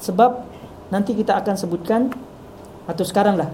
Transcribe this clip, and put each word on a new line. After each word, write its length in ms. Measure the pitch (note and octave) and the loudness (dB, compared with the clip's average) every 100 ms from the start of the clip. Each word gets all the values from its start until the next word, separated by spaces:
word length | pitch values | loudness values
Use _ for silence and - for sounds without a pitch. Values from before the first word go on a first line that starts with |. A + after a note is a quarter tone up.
Sebab 420 | - F#3 B3 B3 - - - - - | -2 4 4 4 -6 -16 -18 -18 -4
nanti 240 | G3+ G3+ G#3+ | 0 0 0
kita 240 | G#3+ G3+ | 2 2
akan 160 | G3+ F#3+ | 2 -2
sebutkan, 460 | F3+ F3 E3+ A3+ B3+ - - - - - - - - | -2 -2 0 2 2 -2 -12 -18 -18 -18 -18 -14 -8
atau 200 | E3 F#3 | -4 0
sekarang 340 | G3+ G3+ F#3 | 4 4 4
lah 100 | D3 | 0